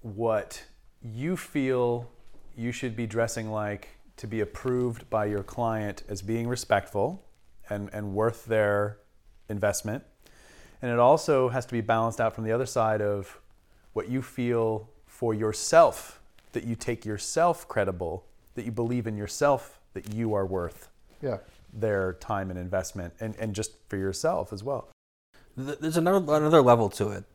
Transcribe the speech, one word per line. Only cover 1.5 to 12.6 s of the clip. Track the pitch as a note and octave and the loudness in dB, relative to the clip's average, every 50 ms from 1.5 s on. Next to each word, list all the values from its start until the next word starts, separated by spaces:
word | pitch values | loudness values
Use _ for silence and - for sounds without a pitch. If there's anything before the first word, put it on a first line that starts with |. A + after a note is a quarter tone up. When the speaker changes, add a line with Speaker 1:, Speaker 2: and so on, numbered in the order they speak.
| - D3 C3+ C3 C3 B2 B2 A#2+ A#2+ A#2+ A#2+ - - - - - - - - - - | -2 0 0 2 2 2 2 2 0 -2 -4 -8 -16 -20 -20 -18 -18 -16 -16 -14 -10
Speaker 1:
you | A2+ A2+ B2 | -6 -6 -6
should | A#2+ - C3+ A#2+ G#2+ | -4 -4 -6 -6 -4
be | A#2 A#2+ G#2+ | -4 -4 -2
dressing | G#2 A2+ A2+ A2+ - A#2 A2 G#2+ | 0 0 0 0 -2 -4 -6 -4
like | A2 G#2+ G#2 G#2 G#2 G#2 - - - - - - - - | -4 -4 -2 -4 -4 -6 -10 -14 -20 -20 -20 -20 -18 -14
to | - G#2 | -10 -4
be | A2+ A2 | -2 -2
approved | G#2 - - - - C3 B2 B2 B2 A#2+ A2+ - - - | -2 -2 -4 -6 -4 -2 0 0 0 0 -2 -6 -6 -4
by | A2+ G#2+ G#2 | -2 0 0
your | G#2+ G#2 G2+ G2 | 0 -2 -4 -4
client | - - B2 A#2+ A2+ A2+ A2 G#2 G2+ G2 - - - | -6 -6 -4 -2 -2 -2 -2 -4 -4 -6 -8 -10 -10
as | G#2+ F#2 | -8 -8
being | G2 G#2 A2+ A#2 A#2 A#2+ | -4 -4 -2 -2 -2 -2
respectful | B2 A#2 - - G#2+ G2 - - - G2+ G#2 D3 F#3+ F#3+ - - - _ - - - - - - | -4 -4 0 2 2 2 2 0 -2 -2 -2 -2 -2 -6 -14 -18 -20 _ -20 -20 -20 -18 -10 -8
and, | G#2 G2+ G#2 - | -6 -6 -6 -8
and | - G#2+ G#2 G2+ F#2+ | -8 -8 -8 -4 -2
worth | G#2 A2 A#2 A2 - - | 0 0 0 -2 -4 -4
their | A2+ A2+ A2 G#2 G#2 G2+ G2+ G#2 G#2 G#2+ - _ _ _ _ _ - - - - - | 0 2 2 4 4 4 2 0 -2 -4 -8 _ _ _ _ _ -20 -20 -18 -10 -8
investment. | G#2 G2 G#2 G2+ G2 - - G#2 A2+ D3 - - _ _ - - - - - - - - - - - - | -4 -2 0 0 0 0 -2 -4 -6 -6 -8 -12 _ _ -20 -20 -20 -20 -20 -20 -20 -20 -20 -20 -14 -8
And | - B2 | -4 0
it | A#2+ A#2+ | 4 6
also | A#2+ C3 D#3 D#3 - E3 D3 C3 B2+ B2 | 8 8 8 6 4 4 4 4 4 2
has | B2 C3 A#2+ | 0 -2 -4
to | - A#2+ | -2 -2
be | A#2 | -2
balanced | G#2 A#2 A#2 A2+ A2+ A2+ A2 - | 0 2 2 2 2 0 0 0
out | A#2 A2 - | 0 0 0
from | - A2 | -2 -2
the | A2 | 0
other | A2+ B2 | 0 0